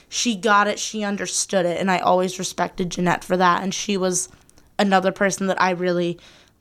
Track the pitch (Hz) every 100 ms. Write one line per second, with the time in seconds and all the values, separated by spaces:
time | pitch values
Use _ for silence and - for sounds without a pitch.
0 | - - 240 202 214 202 208 214 - 220
1 | 202 196 180 - - 196 175 165 190 180
2 | 180 185 185 185 180 - 175 - 175 -
3 | 180 - - 185 180 175 185 - - 196
4 | 185 180 - - _ - _ - 202 190
5 | 185 185 196 180 190 180 185 175 185 175
6 | 175 170 - - _ _